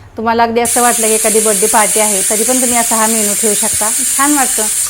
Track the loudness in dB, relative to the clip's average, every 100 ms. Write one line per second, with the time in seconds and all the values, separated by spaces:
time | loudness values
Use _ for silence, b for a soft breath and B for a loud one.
0 | B -6 -2 0 2 2 0 2 2 2
1 | 0 0 2 2 2 0 2 2 2 0
2 | 0 0 -2 -2 0 0 0 0 0 0
3 | 0 0 -2 -2 0 0 -2 -2 -2 -2
4 | -2 0 2 2 0 -2 -4 -4